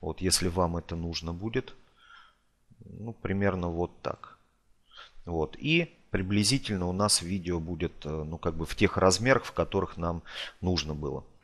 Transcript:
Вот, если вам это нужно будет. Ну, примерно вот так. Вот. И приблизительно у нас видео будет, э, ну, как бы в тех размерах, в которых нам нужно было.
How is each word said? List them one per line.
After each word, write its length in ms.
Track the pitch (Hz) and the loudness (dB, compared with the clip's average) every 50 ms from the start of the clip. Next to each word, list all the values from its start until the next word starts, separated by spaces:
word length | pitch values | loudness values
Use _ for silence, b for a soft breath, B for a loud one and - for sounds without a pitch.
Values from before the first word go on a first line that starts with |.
Вот, 200 | - 80 80 - | -4 -6 -6 -2
если 280 | 87 92 87 - - 92 | 0 2 2 2 2 2
вам 280 | 85 92 90 85 85 | 2 4 2 2 2
это 180 | 85 80 - 87 | -2 -6 -6 -6
нужно 380 | 85 82 85 82 80 85 82 85 | -6 -4 -4 -6 -6 -6 -6 -6
будет. 420 | 87 95 113 117 131 131 - - - - B B B B B B B B B B B B _ _ _ _ _ - _ - | -4 -6 -2 -2 -2 -4 -4 -12 -20 -20 B B B B B B B B B B B B _ _ _ _ _ -20 _ -20
Ну, 280 | - - - 104 117 113 | -18 -16 -12 -12 -12 -12
примерно 560 | - - 95 95 98 101 98 92 92 90 87 | -8 -4 -2 0 4 4 4 4 2 0 -2
вот 320 | 82 85 87 87 - - | 0 0 -2 -2 -2 -6
так. 380 | - 67 65 - - - - _ _ _ _ _ _ _ - _ _ B B B B B B - - | -6 -6 -6 -6 -10 -20 -20 _ _ _ _ _ _ _ -20 _ _ B B B B B B -14 -8
Вот. 320 | - 85 82 78 76 - - | -4 0 0 0 0 -2 -6
И 360 | - 147 160 170 170 160 - _ _ _ | -2 2 2 2 2 0 -6 _ _ _
приблизительно 760 | - 95 95 92 104 104 104 95 131 139 - - 107 92 90 | -2 -2 0 2 2 2 4 4 2 2 0 -2 -2 0 0
у 60 | 90 90 | 0 2
нас 300 | 95 101 107 - - - | 2 2 4 4 2 0
видео 360 | 85 95 98 85 85 87 85 | 0 -4 -4 -2 0 -2 -2
будет, 460 | 80 80 90 80 87 82 - - - | -2 -4 -4 -2 -4 -4 -4 -6 -8
э, 40 | 76 | -6
ну, 300 | 76 80 76 76 80 85 | -4 -4 -4 -6 -6 -4
как 160 | - 87 82 | -4 -2 -2
бы 120 | 80 80 | -2 -4
в 100 | - - | -4 0
тех 200 | - 107 92 - - | 2 2 4 4 6
размерах, 460 | 90 95 92 95 110 127 135 120 - | 6 6 6 6 6 4 4 4 4
в 80 | - - | -2 -2
которых 440 | - 87 - - 98 90 87 - | -2 -2 0 2 -2 -2 -2 -4
нам 260 | - 85 85 85 85 - B B B B B B B | -4 -4 -2 -2 -4 -6 B B B B B B B
нужно 340 | - 90 90 85 78 76 76 | 0 2 2 2 0 -2 -4
было. 300 | 73 73 71 67 67 - - - - | -4 -4 -4 -4 -6 -8 -12 -20 -20